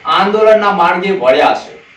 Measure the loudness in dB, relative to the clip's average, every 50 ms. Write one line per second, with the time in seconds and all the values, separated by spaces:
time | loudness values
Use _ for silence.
0 | -6 -4 -2 0 0 0 0 2 2 4 2 2 2 0 0 0 0 0 -2 -2
1 | -4 -4 -4 -2 0 0 2 2 2 0 0 -4 -8 -14 -20 -20 -20 _ _